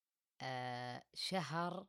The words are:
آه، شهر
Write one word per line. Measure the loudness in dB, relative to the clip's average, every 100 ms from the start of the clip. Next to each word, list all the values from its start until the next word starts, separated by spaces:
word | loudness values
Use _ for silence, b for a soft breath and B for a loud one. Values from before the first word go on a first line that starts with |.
| _ _ _ -8
آه، | -4 -2 -2 -2 -2 -4 -8
شهر | -4 0 2 4 2 2 0